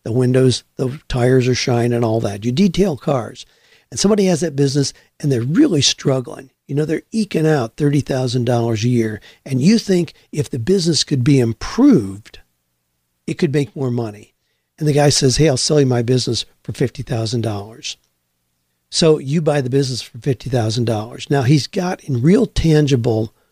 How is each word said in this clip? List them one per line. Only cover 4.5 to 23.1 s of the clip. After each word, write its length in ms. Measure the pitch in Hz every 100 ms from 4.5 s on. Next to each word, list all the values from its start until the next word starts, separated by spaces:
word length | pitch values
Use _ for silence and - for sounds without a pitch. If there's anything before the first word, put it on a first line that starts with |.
business 380 | 139 139 143 135 - _ -
and 140 | 147
they're 80 | 123
really 400 | 123 185 302 156
struggling. 720 | - - 147 131 120 - 131 _ -
You 80 |
know, 100 | 143
they're 200 | 156 156 -
eking 360 | 226 214 - 156
out 300 | 151 113 -
thirty 260 | 147 143
thousand 420 | - 135 127 127
dollars 400 | 120 120 117 110
a 40 | 120
year. 300 | 123 110 107 - _ -
And 160 | 131
you 160 | 147 226
think 340 | - 185 165 - _
if 200 | 156 135
the 80 | 139
business 460 | 113 196 165 156
could 200 | - 139
be 160 | 120 139
improved, 1000 | 117 113 - - 285 185 98 98 - - _ _ _ _ _ _ _ _ -
it 100 | 143
could 140 | 170
make 240 | 147 139 160
more 140 | 131
money. 440 | 120 113 104 - _ _ _ _ -
And 100 | 151
the 40 |
guy 180 | 143 147
says, 260 | 127 135 120
"Hey, 120 | 156
I'll 80 | 131
sell 240 | - 151
you 60 | 131
my 160 | 120
business 440 | 117 127 123 113 - _
for 100 | -
fifty 300 | 110 127 -
thousand 400 | - 113 113 120
dollars." 540 | 110 104 104 117 - - _ _ _ _ _ _ _ _ _
So 280 | - 165 151
you 240 | 131 160
buy 180 | 156 147
the 100 | 127
business 300 | 135 135 120
for 180 | - 117
fifty 300 | 143 123 -
thousand 380 | 123 110 113 117
dollars. 420 | 107 110 131 -
Now 140 | 139
he's 240 | 117 151 -
got 360 | 202 180 -
in 180 | - 123
real 240 | 139 208 233
tangible 880 | - 160 151 147 135 120